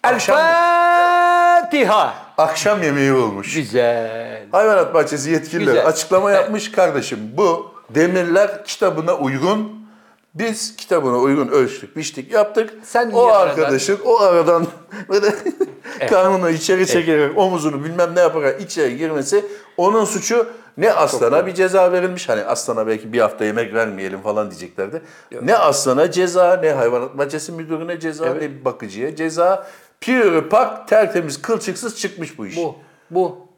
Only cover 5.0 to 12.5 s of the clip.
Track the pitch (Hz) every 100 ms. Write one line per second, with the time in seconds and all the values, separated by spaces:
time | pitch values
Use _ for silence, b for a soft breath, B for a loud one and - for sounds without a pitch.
5 | 147 151 139 160 151 170 156 120 156 160
6 | - 185 202 196 185 214 - - 180 143
7 | - 110 107 131 208 - - - _ 127
8 | 170 185 170 175 202 - - - 190 156
9 | 160 180 135 131 165 214 214 - B B
10 | B B _ 156 226 220 - - - 175
11 | 135 123 135 143 123 139 123 - 101 156
12 | 147 - 131 220 208